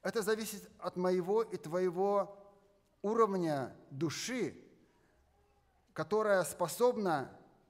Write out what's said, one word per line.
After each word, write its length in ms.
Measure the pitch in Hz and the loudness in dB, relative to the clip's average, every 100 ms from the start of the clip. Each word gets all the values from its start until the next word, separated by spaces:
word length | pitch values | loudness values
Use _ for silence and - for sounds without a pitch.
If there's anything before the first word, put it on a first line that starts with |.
Это 180 | 185 226 | -2 -2
зависит 480 | 196 220 220 202 - - | 0 0 -2 -10 -16 -10
от 160 | 180 180 | -8 -2
моего 480 | 180 185 175 214 | 0 2 2 0
и 140 | 220 180 | 0 -6
твоего 800 | 156 175 185 175 196 202 185 - - - _ _ _ _ | -4 -2 0 0 0 2 -2 -8 -20 -20 _ _ _ _
уровня 720 | 196 226 220 190 170 143 117 - - | -2 4 4 4 0 0 -4 -10 -16
души, 640 | 135 160 - - 247 165 - - - _ _ _ _ _ _ _ _ _ _ _ | -4 -4 -2 -6 -4 -4 -6 -20 -20 _ _ _ _ _ _ _ _ _ _ _
которая 500 | - 160 214 214 196 | -12 -2 0 4 4
способна 880 | 160 - 170 - 240 220 196 151 120 - - _ | 2 -2 -4 2 2 4 0 0 -2 -12 -20 _